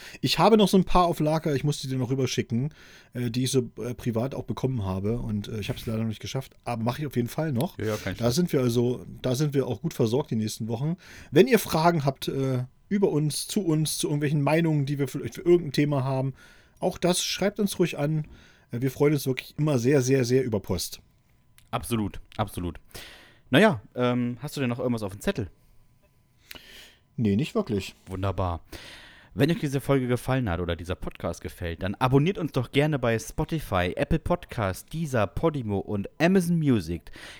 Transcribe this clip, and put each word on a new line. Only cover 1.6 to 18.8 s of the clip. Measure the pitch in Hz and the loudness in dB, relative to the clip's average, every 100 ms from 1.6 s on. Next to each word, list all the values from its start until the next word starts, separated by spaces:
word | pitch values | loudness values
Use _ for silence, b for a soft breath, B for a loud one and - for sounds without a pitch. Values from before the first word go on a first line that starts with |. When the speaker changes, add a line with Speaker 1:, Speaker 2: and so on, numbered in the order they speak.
Speaker 1:
muss | 147 143 | 0 -2
die | 131 | -4
dir | 131 | -2
noch | 123 | 0
rüberschicken, | 135 127 - - 117 147 B B B B | 0 0 -2 -2 -2 -2 B B B B
äh, | 120 123 | -6 -4
die | 120 | -2
ich | 127 | 0
so, | 135 117 - | 0 0 -4
äh, | 117 | -10
privat | 127 127 110 131 | -6 -2 -2 -2
auch | - | -6
bekommen | - 107 131 127 | -8 -8 -6 -4
habe. | 95 95 101 120 | -4 -2 -2 -4
Und, | 120 104 101 | -4 -6 -6
äh, | 113 | -8
ich | 95 | -8
hab's | 120 - | -8 -6
leider | 110 | -4
noch | 113 | -4
nicht | 107 | -6
geschafft, | 101 135 - - - | -8 -8 -8 -12 -8
aber | 117 | -4
mache | 113 120 | -4 -4
ich | 151 | -4
auf | 123 | -2
jeden | 117 | -2
Fall | - 160 | -2 -2
noch. | 120 170 - | 0 -2 -4
Speaker 2:
Ja, | 107 | -4
ja, | 107 | -4
kein | 95 | -4
Speaker 1:
Da | 90 | -2
Speaker 2:
Stress. | 117 | 0
Speaker 1:
sind | 131 180 | 2 2
wir | 143 | 2
also, | 123 120 120 120 80 - | 2 2 2 -2 -8 -6
da | 127 | -2
sind | 127 151 | 0 0
wir | 139 127 | 0 0
auch | 113 | -2
gut | 170 | -4
versorgt | - 113 127 - | 0 2 2 0
die | 113 | -2
nächsten | 107 - 113 | -2 -4 -6
Wochen. | 117 147 175 B B B | -4 -2 -4 B B B
Wenn | 143 247 | 6 6
ihr | 226 | 6
Fragen | - 165 170 170 | 2 2 4 4
habt, | 139 - - | 0 -2 -4
äh, | 139 135 127 127 _ - | -2 -2 -2 -4 _ -4
über | 202 185 | 2 2
uns, | 147 151 - - | 2 0 -2 -4
zu | 214 | -2
uns, | 170 156 156 - | 2 2 0 -2
zu | 147 | -2
irgendwelchen | 147 147 151 | 0 0 2
Meinungen, | 143 160 165 151 | 2 4 4 2
die | 139 143 | 0 0
wir | 135 | -2
vielleicht | - 120 - | -4 -8 -2
für | |
irgendein | 170 175 160 | 4 4 2
Thema | - 147 143 | 0 2 0
haben, | 131 135 135 - b b b b | 0 -2 -2 -6 b b b b
auch | 180 180 | -4 0
das | 175 175 | 0 0
schreibt | - - 196 202 | -2 -2 -2 0
uns | 202 - | -2 0
ruhig | 165 - | -2 0
an. | 147 156 151 b b b b | -2 -2 -4 b b b b
Äh, | 120 | -4